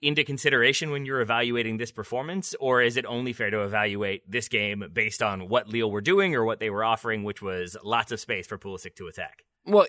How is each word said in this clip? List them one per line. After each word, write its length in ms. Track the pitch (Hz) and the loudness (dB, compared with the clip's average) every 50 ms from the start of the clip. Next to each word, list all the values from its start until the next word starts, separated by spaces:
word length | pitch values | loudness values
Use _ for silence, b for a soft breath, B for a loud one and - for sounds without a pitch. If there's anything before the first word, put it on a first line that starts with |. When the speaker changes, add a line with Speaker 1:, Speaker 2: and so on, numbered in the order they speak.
Speaker 1:
into 240 | - 143 147 151 147 | -2 0 2 2 2
consideration 680 | 143 139 131 - 147 139 123 117 131 139 - 170 156 | 0 -2 0 4 6 6 8 6 6 4 2 0 -2
when 140 | 147 139 139 | -4 -6 -4
you're 160 | 135 135 131 | -2 -2 0
evaluating 560 | 120 104 117 117 120 120 120 120 117 110 110 110 | 0 2 2 2 2 2 0 0 0 0 -2 -4
this 160 | 120 113 - | -4 -6 -8
performance, 640 | - 104 - - 123 139 156 175 190 175 - - - | -10 -10 -6 -6 -6 -6 -4 -6 -6 -6 -6 -6 -4
or 220 | 135 131 127 123 | 0 2 4 4
is 160 | 123 120 117 127 | 4 4 2 0
it 80 | - | -2
only 260 | 104 120 120 127 127 | -2 -4 -4 -4 -4
fair 200 | 117 - 113 101 | -4 -4 -2 -2
to 120 | 104 107 101 | 0 0 0
evaluate 640 | 101 104 107 104 107 101 101 104 98 98 98 - 92 | 0 0 0 0 0 0 -2 -2 -4 -4 -6 -6 -6
this 200 | 101 123 113 - | -4 -4 -2 -2
game 340 | - 107 104 104 104 101 104 85 | -2 0 0 -2 -2 -4 -8 -4
based 320 | 85 117 110 110 107 - 120 | -2 -2 -2 -2 -2 -2 -2
on 240 | 107 98 95 92 90 | -2 -2 -4 -2 0
what 220 | 107 123 104 104 | 0 0 0 0
Lille 220 | 107 117 113 107 | 0 0 0 0
were 100 | 101 104 | 0 0
doing 340 | 101 143 185 196 196 185 160 | 0 2 2 4 4 2 2
or 80 | 123 113 | 2 0
what 160 | 110 113 - | 0 0 -2
they 100 | 113 110 | -2 -4
were 140 | 98 101 110 | -2 0 0
offering, 400 | 113 113 110 - 117 110 107 101 | 0 0 0 0 -2 -4 -2 -4
which 180 | 104 101 - | -6 -8 -6
was 360 | 101 98 95 90 90 87 87 - - | -6 -6 -4 -4 -6 -6 -10 -10 -4
lots 260 | 101 113 117 113 - | 0 0 0 0 0
of 80 | 117 104 | -4 -8
space 260 | - - 117 95 87 | -6 -6 -6 -6 -6
for 120 | - 107 95 | -8 -12 -12
Pulisic 380 | - 101 95 90 - 92 - | -10 -10 -10 -10 -12 -14 -16
to 120 | - 95 85 | -14 -14 -14
attack? 380 | - - 85 78 - _ _ _ _ _ _ | -12 -12 -12 -12 -14 _ _ _ _ _ _
Speaker 2:
Well, 220 | - 202 208 180 | 6 8 8 8